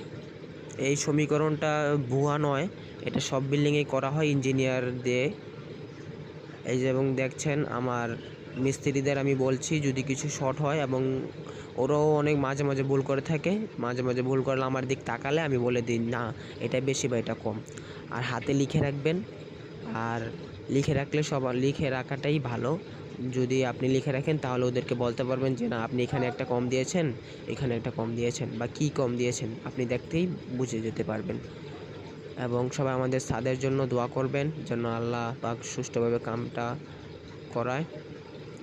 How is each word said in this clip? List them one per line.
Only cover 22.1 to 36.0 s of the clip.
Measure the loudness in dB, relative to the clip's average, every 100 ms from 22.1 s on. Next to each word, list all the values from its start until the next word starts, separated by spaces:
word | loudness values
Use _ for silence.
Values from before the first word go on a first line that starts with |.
| -2 0 2
ভালো। | 0 0 0 0 -4 -12 -12 -6 -2
যদি | 0 2 2 2
আপনি | 2 2
লিখে | 2 2
রাখেন, | 0 2 0
তাহলে | 0 2 2
ওদেরকে | 2 0 0
বলতে | 0 0
পারবেন | 0 2 2 2
যে, | 0
"না, | 0
আপনি | 0 0
এখানে | 2 2 0
একটা | 0 0
কম | 2 2
দিয়েছেন, | 2 2 2 2 0 -8 -12 -8
এখানে | -2 0 0
একটা | -2
কম | -2 -2 0
দিয়েছেন, | 0 0 -4 -2
বা | -4
কী | 0 0
কম | 2 2 2
দিয়েছেন", | 0 0 -4 -6 -6
আপনি | -4 0
দেখতেই | -2 -2 0 0 -2 -4 -2
বুঝে | -2 -2
যেতে | -2 -2
পারবেন। | -2 -2 -4 -6 -8 -12 -12 -12 -12 -12 -14 -14 -12 -6
এবং | -2 0 0
সবাই | 0 0
আমাদের | 2 2 0
ছাদের | 0 0 0 0
জন্য | 0 2 2
দোয়া | 2 0
করবেন, | 0 0 0 0 -2 -4
যেন | -2 0
আল্লাহ | 0 0 -2 -2 -2
পাক | -4 -4 -6
সুষ্ঠুভাবে | -6 -2 0